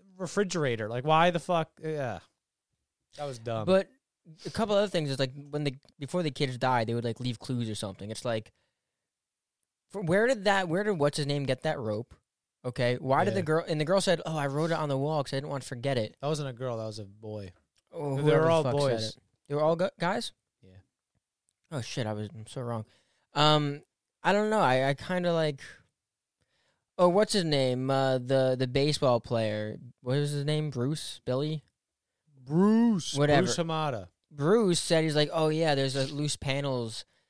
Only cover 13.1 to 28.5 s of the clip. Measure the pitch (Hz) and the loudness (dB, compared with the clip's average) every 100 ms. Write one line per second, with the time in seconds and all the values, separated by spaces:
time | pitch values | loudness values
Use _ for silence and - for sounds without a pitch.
13.1 | 143 190 190 156 156 185 151 151 190 196 | 2 2 0 0 0 0 -2 2 2 2
14.1 | 165 - 156 143 143 160 160 147 135 147 | 0 -2 -4 -2 -2 0 -2 -2 -2 0
15.1 | 156 135 135 147 139 - 120 139 123 107 | -2 -2 -6 -6 -8 -8 -6 -2 -2 -4
16.1 | - 143 151 143 117 127 113 110 110 98 | -6 -6 -4 -6 -8 -6 -6 -8 -10 -14
17.1 | 107 107 107 95 - _ _ _ 170 143 | -14 -12 -10 -12 -18 _ _ _ -8 -4
18.1 | 139 151 151 160 165 135 143 139 113 110 | 0 4 4 4 4 2 2 2 0 -4
19.1 | - _ _ - 143 156 165 180 - 170 | -10 _ _ -8 0 2 2 -2 -2 -4
20.1 | 233 - _ _ _ 95 95 _ _ _ | -2 -6 _ _ _ -20 -20 _ _ _
21.1 | _ _ _ _ _ _ 147 - 139 107 | _ _ _ _ _ _ -10 -8 -6 -4
22.1 | 107 107 113 110 135 120 113 - _ _ | -4 -8 -12 -14 -10 -6 -8 -10 _ _
23.1 | _ _ 147 151 151 147 147 _ _ _ | _ _ 2 4 4 2 -6 _ _ _
24.1 | _ 170 202 214 220 139 131 135 139 - | _ 0 2 2 2 4 4 2 -2 -4
25.1 | 180 175 165 156 139 - - _ _ _ | -2 0 0 0 -2 -12 -20 _ _ _
26.1 | _ _ _ _ _ _ _ _ - 180 | _ _ _ _ _ _ _ _ 2 4
27.1 | 190 214 208 165 139 131 127 131 135 135 | 4 2 2 2 2 2 0 0 2 2
28.1 | 131 123 135 131 | 0 2 2 2